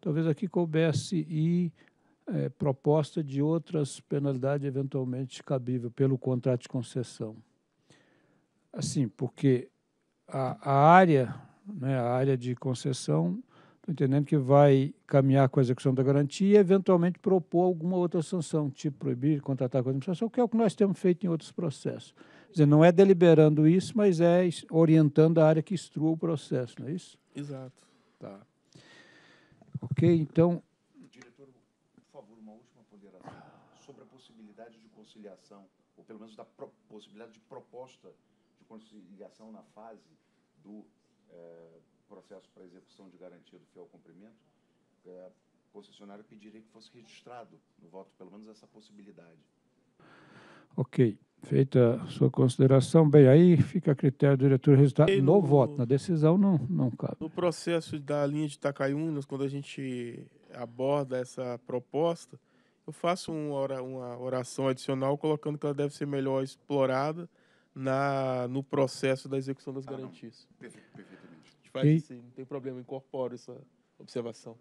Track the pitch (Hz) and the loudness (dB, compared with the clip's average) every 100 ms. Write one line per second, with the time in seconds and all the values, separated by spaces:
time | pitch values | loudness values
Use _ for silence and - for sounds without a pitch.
0 | - 151 165 151 185 - 170 156 160 143 | -4 -2 -2 -2 -2 -2 -2 0 0 0
1 | - 175 156 160 160 175 175 - _ _ | -2 -6 -4 -2 0 0 -2 -6 _ _
2 | _ _ - 175 139 131 147 131 - 151 | _ _ -8 -6 -6 -4 -4 -2 0 0
3 | 147 - 147 135 147 165 156 170 139 - | 0 -6 -6 -2 -2 -2 -4 -6 -6 -8
4 | _ 147 143 135 131 143 143 131 135 139 | _ -4 -4 -4 -4 -4 -4 -6 -6 -6
5 | 127 127 131 - - 135 120 127 117 - | -6 -6 -8 -12 -6 -6 -4 -6 -6 -2
6 | 135 131 - 127 127 123 - 135 117 - | 0 0 -2 -2 0 -2 -4 -8 -8 -8
7 | 120 - 113 110 - _ _ _ _ _ | -10 -10 -12 -12 -20 _ _ _ _ _
8 | _ _ _ _ _ _ _ 233 143 - | _ _ _ _ _ _ _ -10 -6 -4
9 | 127 - 131 - 143 123 - _ _ _ | -4 -4 -10 -2 0 0 -2 _ _ _
10 | _ _ _ 143 131 139 - 139 147 180 | _ _ _ -8 -6 -8 -2 4 8 8
11 | 185 147 123 - - _ 196 208 131 135 | 8 4 0 -6 -16 _ -16 -10 -6 -4
12 | 120 127 135 131 123 123 131 127 147 127 | -2 -2 -2 -2 -4 -8 -6 -6 -6 -8
13 | - 151 170 196 - _ _ _ - 156 | -4 -2 -2 -6 -12 _ _ _ -12 -4
14 | 135 143 143 156 127 139 143 135 139 - | 0 0 0 -2 4 6 6 6 2 -8
15 | _ 147 135 135 131 - 123 127 143 127 | _ 2 4 4 4 2 0 0 -2 0
16 | 131 139 143 - 196 208 185 196 185 185 | 0 0 0 -2 4 4 6 2 4 2
17 | 170 175 - 185 160 170 185 175 160 180 | 2 -2 0 0 0 0 0 0 -4 -2
18 | 175 175 156 185 156 160 147 127 156 139 | -2 -2 -4 -6 -4 -4 -4 -4 -8 -6
19 | 147 123 135 151 143 135 127 135 123 135 | -6 -2 0 -2 -2 -4 -2 -2 -2 -4
20 | 135 175 226 - 240 226 226 - 202 180 | -4 -6 -4 -2 -2 2 0 2 0 0
21 | 190 175 185 165 - - 170 135 135 120 | 0 0 -2 -4 -6 -8 -8 -6 -8 -10
22 | - _ - - _ - 147 147 165 170 | -16 _ -20 -20 _ 2 6 8 6 8
23 | 196 190 175 160 156 151 156 180 - - | 6 8 8 8 6 6 4 4 0 0
24 | 208 165 170 175 180 - - 160 165 160 | 0 2 2 2 0 -4 -4 2 6 6
25 | 151 147 156 165 156 160 156 190 - - | 4 4 4 6 4 4 0 -8 -8 -4
26 | 156 160 165 160 - 143 123 - 117 175 | -4 -2 -4 -6 -4 -6 -6 -12 -10 -10
27 | - - _ 127 143 135 131 _ _ _ | -12 -20 _ -16 -14 -14 -16 _ _ _
28 | _ _ 104 101 104 _ _ - - - | _ _ -20 -20 _ _ _ -20 -20 -20
29 | _ _ _ _ _ _ _ - 120 - | _ _ _ _ _ _ _ -16 -10 0
30 | 165 170 151 - 170 170 - _ _ _ | 2 2 0 0 0 0 -10 _ _ _
31 | - _ - 113 139 127 _ _ _ _ | -20 _ -20 _ -20 _ _ _ _ _
32 | _ 147 107 113 107 107 127 _ 107 104 | _ -20 -20 -20 -20 -20 _ _ _ -20
33 | 98 90 98 104 - _ _ _ _ 139 | -20 -20 -20 -20 -20 _ _ _ _ -20
34 | - 131 _ 113 107 101 117 110 110 _ | -20 _ _ _ -20 -20 -20 _ _ _
35 | 107 110 101 - _ 101 95 _ _ _ | -20 -20 -20 -20 _ -20 _ _ _ _
36 | _ 110 110 107 113 _ 139 _ _ 107 | _ -20 -20 -20 -20 _ -20 _ _ -20
37 | 101 101 117 110 _ 127 _ 123 127 _ | -20 -20 -20 _ _ -20 _ -20 -20 _
38 | 92 82 _ _ _ _ _ 110 107 107 | -20 _ _ _ _ _ _ -20 _ -20
39 | 90 98 98 _ 113 104 _ - 113 107 | -20 -20 -20 _ -20 -20 _ -20 -20 -20
40 | 82 80 _ _ _ _ 95 107 101 _ | _ _ _ _ _ _ -20 -20 -20 _
41 | _ _ _ 85 85 82 82 82 78 _ | _ _ _ -20 -20 -20 -20 -20 _ _
42 | _ 101 _ 98 _ _ 92 90 _ _ | _ -20 _ -20 _ _ -20 -20 _ _
43 | 98 87 92 87 _ 90 78 92 85 87 | -20 _ -20 -20 _ -20 _ -20 -20 _
44 | 80 85 107 110 _ _ _ _ _ _ | _ -20 -20 _ _ _ _ _ _ _
45 | 90 90 92 _ _ _ _ 104 - _ | -20 -20 -20 _ _ _ _ -20 -20 _
46 | 202 101 - 110 107 110 110 113 110 123 | -20 -20 -20 -20 -20 -20 _ -20 -20 -20
47 | 110 - - 123 - _ _ _ 85 90 | -20 -20 -20 -20 -20 _ _ _ _ -20
48 | 95 _ 92 101 110 107 _ 110 107 104 | -20 _ -20 -20 -20 -20 _ -20 _ -20
49 | 101 87 85 82 73 _ _ _ _ _ | -20 -20 -20 _ _ _ _ _ _ _
50 | _ - _ - - - _ - - - | _ -20 _ -20 -20 -20 _ -10 -8 -2
51 | 123 101 _ _ - 139 135 135 120 127 | -2 -2 _ _ -6 -2 0 2 2 0
52 | - - 131 131 131 - 135 135 127 165 | -8 -2 -2 0 -2 2 2 4 4 2
53 | 156 147 131 143 180 165 - 190 156 143 | 6 6 8 8 6 4 2 -2 -2 0
54 | 147 127 143 139 139 135 - 139 143 123 | 0 2 0 2 2 2 4 6 6 4
55 | 156 196 135 190 165 143 120 143 120 135 | 2 4 4 4 4 4 2 0 -2 -2
56 | - 165 156 180 196 170 135 170 127 - | -2 0 2 4 2 0 -2 -2 -4 -4
57 | - - 156 156 175 156 - 170 156 151 | -10 -10 -12 -4 -4 -4 -6 -6 -6 -12
58 | 139 147 143 147 156 143 143 139 139 143 | -8 -4 -4 -4 -8 -6 -8 -4 -4 -4
59 | 160 151 139 135 139 139 139 - 135 123 | -6 -8 -8 -8 -8 -8 -12 -12 -10 -10
60 | 120 117 - _ _ 123 120 120 131 143 | -12 -14 -20 _ _ -18 -18 -6 -2 -2
61 | 135 127 123 - 127 120 _ 127 120 139 | -4 -6 -8 -10 -10 -10 _ -10 -8 -4
62 | 165 170 - - _ _ _ _ - 151 | -4 -4 -12 -20 _ _ _ _ -20 -8
63 | 170 185 - 160 151 143 135 135 127 131 | -4 -4 -6 -8 -6 -6 -6 -6 -10 -12
64 | 123 120 127 127 123 - 135 135 - 135 | -12 -10 -6 -6 -6 -4 -2 -2 -4 -4
65 | 135 147 156 151 156 147 151 143 147 143 | -2 -2 -2 -4 -4 -6 -6 -4 -6 -6
66 | 147 139 135 135 135 - _ 143 135 131 | -8 -4 -4 -4 -6 -12 _ -2 0 0
67 | 143 160 170 _ _ _ _ - 135 131 | -2 -6 -14 _ _ _ _ -10 -4 -2
68 | 139 135 131 127 123 131 143 143 135 - | -2 -2 -4 -4 -4 -6 -6 -2 -2 -2
69 | 131 131 - 135 131 135 - 135 135 135 | -4 -4 -4 -8 -6 -10 -10 -14 -12 -14
70 | 131 127 117 113 _ _ 120 107 _ - | -14 -18 -20 -20 _ _ -20 -20 _ -20
71 | 95 92 - 82 _ _ _ 131 143 160 | -20 -20 -20 -20 _ _ _ -2 0 0
72 | 156 123 120 120 131 143 131 127 123 135 | -2 -18 -20 -20 -14 -12 -12 -14 -14 -14
73 | _ 139 123 120 - 127 139 _ _ _ | _ -10 -10 -10 -18 -20 -20 _ _ _
74 | - 127 117 113 - 117 | -14 -12 -10 -14 -20 -20